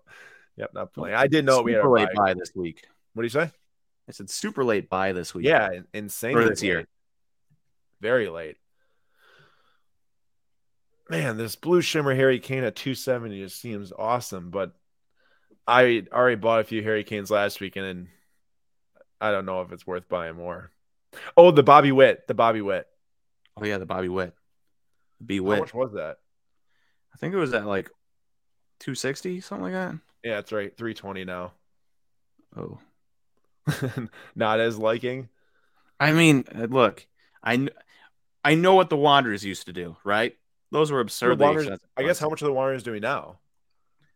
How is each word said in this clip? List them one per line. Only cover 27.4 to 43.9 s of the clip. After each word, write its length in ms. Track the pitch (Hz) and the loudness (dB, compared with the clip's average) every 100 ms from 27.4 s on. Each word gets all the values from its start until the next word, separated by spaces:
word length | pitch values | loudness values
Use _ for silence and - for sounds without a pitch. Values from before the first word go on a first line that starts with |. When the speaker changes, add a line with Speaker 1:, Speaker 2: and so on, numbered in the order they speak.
| 143 | -2
Speaker 2:
at, 120 | 117 104 | -2 -2
like, 240 | 98 - _ _ _ _ _ _ _ _ _ | -4 -6 _ _ _ _ _ _ _ _ _
two 160 | - 127 | -10 -6
sixty, 440 | - - 185 180 | -6 -6 -8 -10
something 240 | - 202 | -12 -10
like 100 | 185 | -8
that. 200 | 185 180 160 _ _ | -8 -8 -12 _ _
Speaker 1:
Yeah, 120 | 117 104 | -8 -8
that's 160 | - | -6
right. 240 | 107 101 - | -8 -8 -8
Three 180 | 117 | -10
twenty 300 | 107 98 95 | -10 -12 -10
now. 300 | 92 90 90 - _ _ _ _ _ _ _ _ _ - | -10 -10 -12 -16 _ _ _ _ _ _ _ _ _ -14
Speaker 2:
Oh. 220 | - 104 _ _ _ _ _ _ _ _ - | -14 -16 _ _ _ _ _ _ _ _ -8
Speaker 1:
<laughs> 440 | - 131 131 110 - - - | -6 -6 -8 -12 -16 -12 -4
Not 240 | 107 110 | 0 2
as 180 | 117 110 | 0 -2
liking. 520 | 110 117 123 131 123 _ _ _ _ _ _ - | -2 -2 -4 -8 -12 _ _ _ _ _ _ -2
Speaker 2:
I 120 | 147 | 2
mean, 320 | 160 160 135 - | 6 6 6 2
uh, 120 | 110 117 | -6 -2
look, 420 | 131 107 - - _ _ _ | 2 2 0 -16 _ _ _
I 140 | 113 123 | -2 -2
kn-, 140 | 139 - _ _ _ _ _ _ | -2 -8 _ _ _ _ _ _
I 120 | 143 160 | 2 4
know 200 | 180 190 | 6 6
what 140 | 175 | 4
the 80 | 151 | 2
Wanderers 480 | 147 139 120 101 98 | 4 4 4 -2 -6
used 220 | 92 101 | -10 -10
to 60 | |
do, 220 | 90 85 82 | -10 -10 -8
right? 320 | 101 104 117 - _ _ _ | -2 0 0 -4 _ _ _
Those 200 | 147 151 | -2 0
were 60 | 135 | 0
Speaker 1:
The 60 | |
Speaker 2:
absurdly 420 | 107 - 123 147 143 | -4 -2 0 4 4
Speaker 1:
Wanderers, 220 | 156 139 | 2 -4
Speaker 2:
expensive 220 | 95 _ 131 | -8 _ -4
Speaker 1:
I 80 | |
guess, 160 | 151 175 | -2 -2
how 80 | 151 | -4
Speaker 2:
cards. 140 | 156 | -4
Speaker 1:
much 40 | 147 | -2
are 60 | |
the 20 | |
Wanderers 300 | 131 135 131 | 0 -2 -4
doing 180 | 117 107 | -6 -6
now? 380 | 113 131 73 92 _ _ _ _ _ | -4 -4 -8 -18 _ _ _ _ _